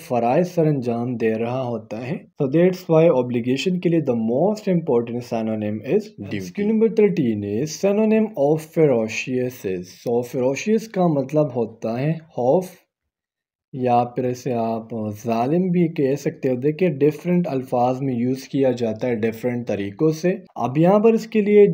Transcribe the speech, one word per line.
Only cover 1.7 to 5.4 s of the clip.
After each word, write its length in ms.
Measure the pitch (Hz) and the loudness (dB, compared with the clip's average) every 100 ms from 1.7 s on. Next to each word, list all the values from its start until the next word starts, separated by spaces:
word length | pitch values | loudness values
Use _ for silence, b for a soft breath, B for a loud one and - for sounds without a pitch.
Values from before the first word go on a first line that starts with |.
| 113 110 107 | -6 -8 -10
है। 200 | 127 170 - - | -8 -8 -10 -4
So 80 | 135 156 | 0 4
that's 260 | 180 180 - | 4 2 2
why 160 | 160 165 | 4 6
obligation 680 | 131 123 120 123 135 190 180 | 4 0 -2 -2 -2 -2 -2
के 100 | 180 | 0
लिए 120 | 165 131 | 0 0
the 60 | 117 110 | 0 0
most 440 | 127 185 214 - 175 | 0 0 0 0 0
important 540 | 160 117 117 120 120 | 2 0 0 -6 -6
synonym 500 | 117 | -4